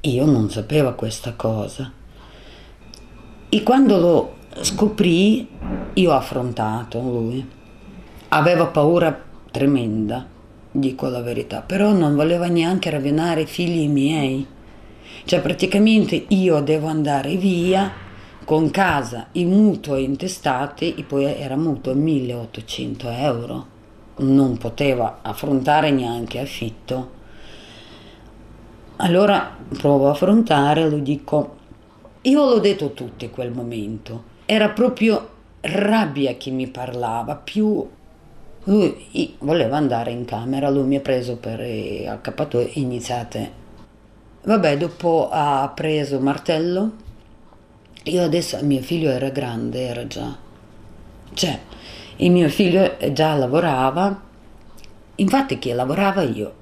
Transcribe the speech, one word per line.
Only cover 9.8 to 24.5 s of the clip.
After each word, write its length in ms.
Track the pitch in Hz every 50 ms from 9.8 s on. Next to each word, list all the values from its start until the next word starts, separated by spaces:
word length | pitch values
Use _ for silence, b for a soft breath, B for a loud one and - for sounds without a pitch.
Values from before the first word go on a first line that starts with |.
| 117 110 107 110 107 104 117 123 127 - - - - - - - - -
dico 360 | - 139 135 131 127 - - 135
la 120 | 123 123
verità, 400 | 120 120 117 - - - - -
però 320 | - - 185 196 208 208
non 240 | 214 185 160 147 147
voleva 320 | 143 151 160 175 175 175 175
neanche 420 | 175 170 160 170 185 180 - 170
rovinare 520 | 160 143 135 143 147 160 165 175 165 156
i 40 | 156
figli 420 | 156 - - 175 170 175 165 151 147
miei. 560 | 147 139 135 143 160 156 143 131 131 135 139 - - - B B B B B B B B B B B B B
Cioè, 160 | - - -
praticamente 840 | - 151 - - 190 190 202 202 214 220 220 214 180 - 170 - - -
io 300 | 202 190 185 180 160 147
devo 260 | 143 143 156 156 151 160
andare 480 | 156 156 147 147 143 135 135 143 170
via 560 | 185 185 196 180 170 170 185 185 190 202 196 - - B B B B B B B B -
con 280 | - 160 156 160 147
casa, 560 | 151 196 196 180 160 143 127 113 123 113 - -
i 120 | - 175 175
mutui 580 | 175 190 208 214 208 165 - - 151 139 135
intestati, 960 | 135 131 139 135 180 190 - - - 147 131 127 143 139 - - 160 170 170
e 80 | - 147
poi 200 | - 143 139 139
era 280 | 143 - - 143 131 131
mutuo 400 | 143 165 160 139 113 - 131 131
milleottocento 1120 | 139 151 160 156 135 127 120 120 120 117 113 - 113 110 - - - 127 120 113 - 127 120
euro. 580 | 117 120 143 147 120 117 120 - 120 131 - - - - - - - - - - -
Non 440 | - 135 135 135 139 139 131